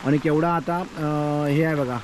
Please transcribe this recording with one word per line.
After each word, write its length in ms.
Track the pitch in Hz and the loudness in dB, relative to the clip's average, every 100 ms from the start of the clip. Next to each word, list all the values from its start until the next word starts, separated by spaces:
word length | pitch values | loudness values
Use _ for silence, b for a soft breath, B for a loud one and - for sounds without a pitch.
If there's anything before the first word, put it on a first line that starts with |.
| 127 | 2
आणि 120 | 147 | 2
केवढा 380 | 151 151 170 170 | 2 2 2 0
आता, 200 | 151 170 | -2 -4
अ, 680 | 185 170 151 151 147 147 147 | -4 -6 -2 -2 0 0 0
हे 160 | 143 | 2
आहे 120 | 160 151 | 2 0
बघा 220 | 127 123 | -2 -4